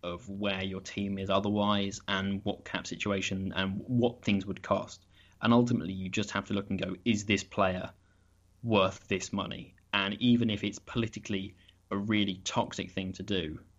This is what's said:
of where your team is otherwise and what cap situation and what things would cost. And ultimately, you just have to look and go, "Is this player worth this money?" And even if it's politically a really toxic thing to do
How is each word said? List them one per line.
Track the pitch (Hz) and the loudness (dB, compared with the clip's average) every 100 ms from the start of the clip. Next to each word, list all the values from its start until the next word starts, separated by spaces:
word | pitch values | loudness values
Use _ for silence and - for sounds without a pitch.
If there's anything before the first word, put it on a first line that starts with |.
of | 87 87 - | -8 -8 -10
where | 98 101 95 | -4 -2 0
your | 95 92 | -2 -6
team | 92 - 101 98 | -8 -6 -4 -4
is | 98 | 0
otherwise | 98 101 104 104 101 98 98 - | 2 2 2 4 2 0 -4 -2
and | 98 95 98 | 0 0 -2
what | 104 - | -2 -4
cap | - - 85 | -4 -6 -6
situation | 87 - 98 95 95 95 - | -4 -2 0 0 -2 -4 0
and | 95 98 - | 0 -2 0
what | 123 120 120 | 4 4 2
things | - 101 98 | 0 0 0
would | 92 | -8
cost. | - 98 - - _ _ - _ | 0 0 0 -12 _ _ -20 _
And | - | 4
ultimately, | 120 120 117 80 | 6 6 2 -2
you | 95 92 | -6 -4
just | 110 101 | -4 -2
have | 101 101 | -4 -2
to | |
look | 101 98 | -4 -2
and | 98 | -4
go, | 95 92 | -2 -4
"Is | - 104 104 | 0 0 2
this | 101 | 0
player | - - 95 92 92 - _ _ _ _ _ _ | 0 0 2 2 -6 -14 _ _ _ _ _ _
worth | 117 107 95 - - | 2 4 4 2 -4
this | 95 - | -4 -2
money?" | 101 92 - - _ _ | -4 -6 -8 -14 _ _
And | 101 98 107 | 0 0 2
even | 127 120 113 | 6 6 4
if | 101 | 0
it's | 101 101 | -4 -6
politically | - 123 113 107 - 101 98 - _ _ _ | -8 -4 -4 -6 -6 -6 -6 -14 _ _ _
a | 101 | -4
really | 101 107 98 92 | 0 2 2 -2
toxic | - - 110 - 92 | -4 -2 -2 -4 -6
thing | - 95 | -4 -6
to | 92 | -6
do | 92 98 80 78 - | -4 -2 -2 -8 -16